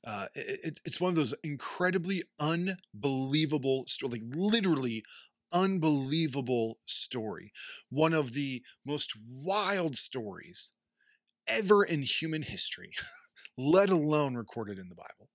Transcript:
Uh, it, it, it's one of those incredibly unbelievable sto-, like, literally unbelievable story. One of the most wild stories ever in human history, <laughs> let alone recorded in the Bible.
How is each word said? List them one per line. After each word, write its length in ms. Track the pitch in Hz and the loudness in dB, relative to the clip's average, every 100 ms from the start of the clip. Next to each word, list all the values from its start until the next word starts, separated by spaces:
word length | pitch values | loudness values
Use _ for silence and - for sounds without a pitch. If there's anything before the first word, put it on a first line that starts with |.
| 117 | -8
Uh, 220 | 104 98 | -8 -8
it, 260 | - - - | -8 -8 -6
it, 160 | 160 - - | -6 -8 -4
it's 160 | - | 0
one 80 | 180 | 2
of 60 | 170 | 2
those 200 | 127 143 | 0 -2
incredibly 800 | 156 143 - - 180 185 170 196 - _ | -6 -6 -8 0 0 2 -2 -4 -6 _
unbelievable 1400 | 147 165 185 185 _ 110 139 131 131 147 156 151 135 135 123 | -2 0 -2 -6 _ -4 0 0 2 2 2 0 0 0 0
sto-, 200 | - 131 | -2 -2
like, 140 | 120 113 | -4 -6
literally 720 | 143 202 226 190 143 127 110 - - - _ _ | -2 2 2 4 2 0 -4 -8 -20 -20 _ _
unbelievable 1300 | 180 190 190 156 143 135 160 160 143 127 123 113 113 - | 2 2 4 4 4 2 2 2 0 0 2 0 -4 -2
story. 640 | - - 127 110 87 104 - - - _ | 0 0 -4 -6 -8 -12 -16 -16 -16 _
One 240 | 131 160 | 2 4
of 200 | 160 135 | 4 0
the 300 | 123 139 127 - - 135 | -2 -4 -6 -10 -16 -8
most 280 | 147 - 110 110 | -2 -2 -4 -14
wild 680 | 127 156 202 190 202 165 127 | -10 0 2 2 2 2 0
stories 760 | - 131 107 87 87 87 - _ _ _ _ _ _ _ - | -2 -4 -6 -10 -8 -4 -4 _ _ _ _ _ _ _ -2
ever 360 | 226 196 208 | 0 6 6
in 180 | 196 160 | 6 0
human 420 | 131 - 160 156 | 0 -2 -2 -4
history, 480 | 135 107 - - - - - - - | -4 -4 -4 -4 -10 -10 -10 -16 -20
<laughs> 320 | - - - | -20 -18 -4
let 320 | 135 175 196 | 4 6 6
alone 460 | 180 151 151 143 123 | 4 4 2 2 -2
recorded 420 | 104 - 104 98 | -6 -8 -8 -8
in 120 | 92 | -12
the 60 | 87 | -18
Bible. 340 | - - 104 | -18 -20 -20